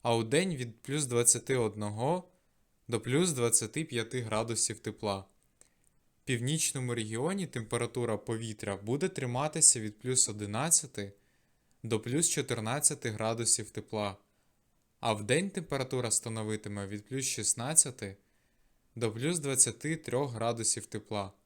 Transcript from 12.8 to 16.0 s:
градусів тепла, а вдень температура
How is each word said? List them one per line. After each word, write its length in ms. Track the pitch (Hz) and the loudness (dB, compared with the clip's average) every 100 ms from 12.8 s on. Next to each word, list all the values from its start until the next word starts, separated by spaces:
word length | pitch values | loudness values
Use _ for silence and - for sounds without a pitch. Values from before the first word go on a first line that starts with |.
| - - 120 | 2 0 -6
градусів 600 | 107 110 113 117 - 107 | -2 -2 0 2 0 -2
тепла, 480 | - - 110 101 95 _ _ _ _ _ _ _ _ | -10 -6 -4 -4 -6 _ _ _ _ _ _ _ _
а 140 | 120 | -2
вдень 360 | 104 104 139 196 | 0 2 2 2
температура 600 | 190 160 135 127 127 | -6 -4 -4 -2 -2